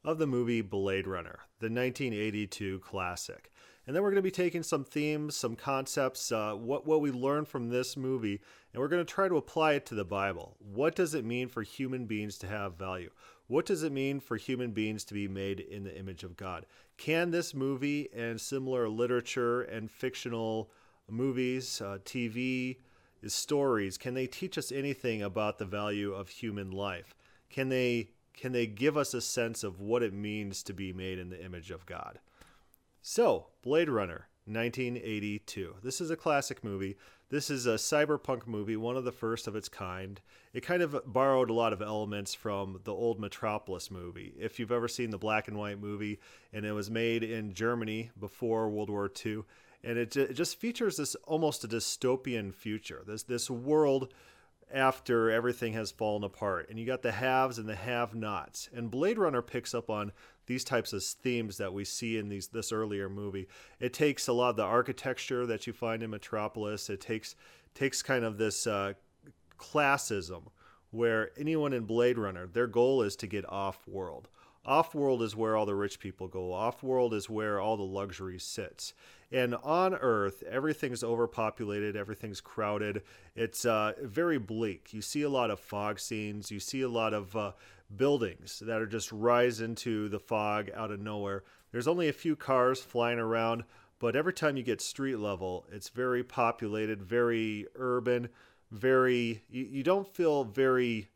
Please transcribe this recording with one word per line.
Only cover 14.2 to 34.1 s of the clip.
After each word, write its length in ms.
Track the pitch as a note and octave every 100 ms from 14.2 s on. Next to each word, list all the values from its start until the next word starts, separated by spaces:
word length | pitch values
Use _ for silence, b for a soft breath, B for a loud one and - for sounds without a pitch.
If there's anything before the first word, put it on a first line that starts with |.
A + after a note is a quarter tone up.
for 160 | - A2
human 360 | - B2+ B2
beings 300 | G#2+ G#2+ G#2+
to 100 | -
be 140 | G#2 G2+
made 320 | F#2+ G2 G2
in 220 | - G2+
the 160 | G2 F2
image 260 | F#2+ F2
of 120 | F#2 F2
God? 300 | F#2+ F2 D#2 b b -
Can 320 | - D#3+ F3
this 240 | E3+ E3+
movie 560 | C#3 C3+ C3 C#3+ D3 C#3+
and 240 | A2+ A#2 A2+
similar 480 | - C3+ C3 B2+ A2+
literature 760 | A2 A#2+ B2 A#2+ - A#2+ B2
and 280 | - A2 G#2+
fictional 800 | - C3 - B2 A#2 A2+ A2 A2 b b b -
movies, 720 | A2+ C3+ B2+ B2+ B2+ A#2+ -
uh, 200 | G2+ G2
T 240 | - B2+ A#2
V, 500 | A2+ B2+ B2+ B2+ B2+ b b b b
stories, 720 | A2+ - - D3 C#3 A2+ G2 F2+
can 180 | B2+
they 120 | B2+ B2+
teach 320 | - F#3 -
us 140 | -
anything 500 | C#3 C#3 C3 B2 A2
about 340 | G2+ G2 G#2 -
the 80 |
value 480 | G2 G#2 G#2 G#2 G2+
of 160 | G2 G2
human 440 | - A2+ G2+ F#2+
life? 420 | F#2+ G2+ F2 - - b b b
Can 180 | - C3
they, 400 | B2+ B2 A#2+ G#2+ _ _
can 160 | - C3
they 160 | B2 A2+
give 300 | G#2 C#3 D3
us 180 | C3+
a 60 | B2
sense 420 | - - A#2 A2+
of 160 | G#2 F2
what 240 | G2+ A#2+
it 100 | A#2
means 480 | G2 G#2 G#2+ G2+ F#2+
to 80 | -
be 200 | F#2 F#2+
made 280 | F#2 F#2 F#2
in 100 | F2+
the 100 | F2+
image 300 | F#2 F2 E2+
of 160 | F2 -
God? 320 | F2 - - _ b b b b b _ _
So, 460 | - - A3+ F#2 - _
Blade 260 | B2 D#3 E3
Runner, 380 | A#2 F#2